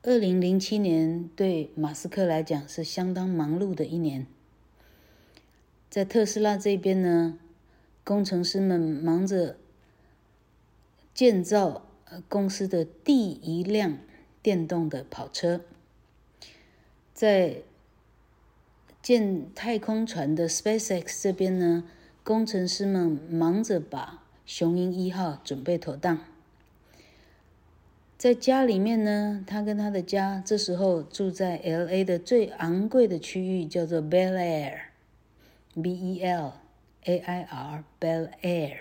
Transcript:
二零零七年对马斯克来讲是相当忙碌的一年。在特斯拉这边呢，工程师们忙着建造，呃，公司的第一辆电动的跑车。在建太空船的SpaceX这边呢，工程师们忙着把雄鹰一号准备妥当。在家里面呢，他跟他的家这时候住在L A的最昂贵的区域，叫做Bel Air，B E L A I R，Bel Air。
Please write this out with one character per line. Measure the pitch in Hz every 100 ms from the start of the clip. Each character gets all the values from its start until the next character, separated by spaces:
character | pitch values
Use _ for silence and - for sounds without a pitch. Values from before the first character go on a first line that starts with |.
二 | 240 247
零 | 190 185
零 | 180 190
七 | 190 214
年 | 196 160 160 170 170 -
对 | 190 165 147 -
马 | 151
斯 | 151 185
克 | 196 180
来 | 160
讲 | 156 151 143
是 | - 160
相 | - 185
当 | 180 185
忙 | 175 147 170
碌 | 196 160
的 |
一 | 156 165
年。 | 160 135 131 - _ _ _ _ _ _ _ _ _ - _ _ _ _ _
在 | 208 196
特 | 233 208
斯 | 208
拉 | 214 202
这 | 202 196
边 | 190 190
呢， | 180 170 165 160 - - _ _ _ _ -
工 | 208
程 | 196 180
师 | 175 196
们 | 190 175
忙 | 160 147 165 170 190
着 | 190 160 - - _ _ _ _ _ _ _ _ _ _ _ _ _ _
建 | - 254 196
造， | 170 208 185 - - - -
呃， | 180 -
公 | 202 196
司 | 190 196
的 | 175 160
第 | - - 277 196
一 | 147 160 165
辆 | 180 214 190 139 - - _ _
电 | 220 185 160
动 | 175 156
的 | 139 -
跑 | - -
车。 | - 170 175 - - _ _ _ _ _ _ - - _ _ _ _ _
在 | - 214 196 175 - - _ _ _ _ _ _ _ _ _ _ _ _ _
建 | - 240 208 180 -
太 | - 220 220
空 | 214 220 226
船 | 170 143
的 | 156 165
SpaceX | - 214 220 220 185 170 -
这 | 202
边 | 190 185 185
呢， | 175 170 170 - - _
工 | - 220 220
程 | 190 180
师 | - 202
们 | 190 170 147 160
忙 | 165 165 190
着 | 226 180
把 | - - - - _ _ -
雄 | - 170 175
鹰 | 185
一 | 185 185
号 | 180 175 143
准 | - -
备 | - 170
妥 | 165 143
当。 | 180 160 - - _ _ _ _ _ - - _ _ _ _ _ _ _ _ _ _ _
在 | 247 240
家 | 262 262 254
里 | 196
面 | 208 226
呢， | 214 208 208 202 190
他 | 208
跟 | 208 208
他 | 208
的 | 196
家 | 175 196 196 196 185
这 | 214
时 | 190 180
候 | 196 170
住 | 147 - 196
在 | 185 190 170
L | 175 165 170
A | 185
的 | 185 175
最 | 175 240 202
昂 | - 165 180 214
贵 | 262 220
的 | 170
区 | - 190
域， | 185 185 160
叫 | 175 160
做 | 170
Bel | 151 175 185
Air，B | 185 175 156 143 123 - _ _ _ _ _ - _ _ 170 175
E | 180 185 185
L | 180 175 151 - - _ _ _ -
A | 175
I | 180 180
R，Bel | - 131 143 151 151 _ 165 165 160 -
Air。 | 180 175 147 139